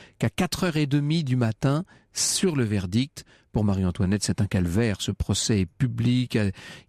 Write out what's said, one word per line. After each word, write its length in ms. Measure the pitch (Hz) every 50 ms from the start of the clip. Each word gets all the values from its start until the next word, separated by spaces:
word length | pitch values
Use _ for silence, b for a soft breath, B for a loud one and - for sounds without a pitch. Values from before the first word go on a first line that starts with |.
| B B B -
qu'à 100 | - 120
quatre 340 | - - 185 170 - - 196
heures 140 | 180 147 156
et 100 | 151 135
demie 380 | 139 147 143 147 160 170 156
du 100 | 127 127
matin 480 | 127 120 110 110 - - 135 143 151 190 b b b b b -
sur 420 | - - - - - - 185 156
le 80 | 139 120
verdict. 640 | 104 107 101 92 90 92 117 135 143 - - b b b b b b
Pour 140 | - 113 107
Marie-Antoinette, 580 | 104 95 95 95 90 85 - 95 90 104 104 -
c'est 180 | - 95 -
un 40 | 101
calvaire. 560 | 92 - 98 90 85 85 107 120 113 98 -
Ce 100 | - -
procès 500 | 101 - - - 104 - - - 113 101
est 40 | 92
public, 720 | 85 - - 139 123 117 117 117 123 123 127 127 - -
euh, 160 | 117 104 98 B B B B B B B